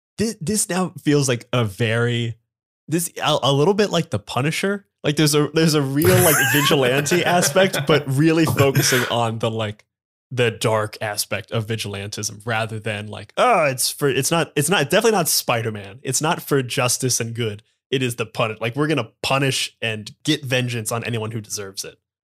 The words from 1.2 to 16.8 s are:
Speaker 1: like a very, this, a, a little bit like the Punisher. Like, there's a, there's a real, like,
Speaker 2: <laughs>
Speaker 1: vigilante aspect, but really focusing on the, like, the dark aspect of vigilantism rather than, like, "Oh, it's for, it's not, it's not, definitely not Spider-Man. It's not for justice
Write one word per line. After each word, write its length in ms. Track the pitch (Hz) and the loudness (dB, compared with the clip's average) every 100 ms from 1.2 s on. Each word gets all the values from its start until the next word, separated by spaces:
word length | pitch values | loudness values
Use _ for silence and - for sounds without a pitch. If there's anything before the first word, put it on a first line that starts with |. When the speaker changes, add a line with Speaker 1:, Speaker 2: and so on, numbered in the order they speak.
| 131 | 2
Speaker 1:
like 200 | 120 - | -2 -2
a 140 | 127 110 | -2 -2
very, 680 | - 113 117 120 117 117 - _ _ _ _ - | -2 -2 0 0 -2 -4 -8 _ _ _ _ -4
this, 240 | 160 170 - | -4 -4 -4
a, 160 | 123 151 | 0 2
a 80 | 135 | 2
little 200 | 139 160 | 2 2
bit 160 | 208 202 | 2 0
like 200 | 170 - | 0 -2
the 80 | - | -6
Punisher. 680 | - 120 143 - 196 202 _ _ | -4 -4 -2 -2 -2 -4 _ _
Like, 140 | 151 147 | -2 2
there's 180 | 151 147 | 4 4
a, 140 | 151 | 2
there's 200 | 160 160 | 2 4
a 80 | 151 | 4
real, 340 | 135 139 175 180 | 2 2 6 6
like, 120 | 170 139 | 6 4
Speaker 2:
<laughs> 80 | 135 | 4
Speaker 1:
vigilante 680 | 147 143 151 123 139 147 180 | 2 2 2 2 2 2 2
aspect, 540 | 165 175 175 185 190 277 143 | 2 2 4 4 2 2 2
but 160 | 156 135 | 2 2
really 380 | 135 160 160 156 | 2 4 4 2
focusing 580 | 110 139 131 117 127 117 | 4 4 4 2 2 0
on 280 | 117 117 113 | 0 -2 -2
the, 120 | 117 | -4
like, 340 | 110 107 - _ _ _ _ - | -2 -6 -8 _ _ _ _ -8
the 180 | 123 120 | 0 0
dark 460 | 110 117 110 110 - | 0 0 0 -2 -6
aspect 500 | 110 104 - 101 - | -8 -6 -6 -6 -4
of 160 | 113 104 | -6 -4
vigilantism 760 | 110 101 101 101 113 107 107 120 | -6 -6 -8 -10 -8 -10 -8 -4
rather 320 | 113 110 110 | -4 -4 -6
than, 280 | 110 104 107 | -8 -8 -10
like, 240 | 101 101 - | -14 -8 0
"Oh, 280 | 240 196 147 | 2 4 2
it's 260 | 127 - | 0 -4
for, 180 | - 143 | 0 0
it's 220 | 135 139 | 0 0
not, 200 | 170 147 151 | 0 0 0
it's 140 | 147 | 0
not, 200 | 196 131 | 2 2
definitely 220 | 190 226 | 2 4
not 160 | 202 156 | 2 0
Spider-Man. 720 | - - 117 113 101 101 123 | -2 0 -2 -2 -8 -12 -12
It's 200 | - 127 | -6 -2
not 200 | 151 180 | -2 -2
for 220 | - 139 | 0 0
justice 560 | 120 - | 0 -2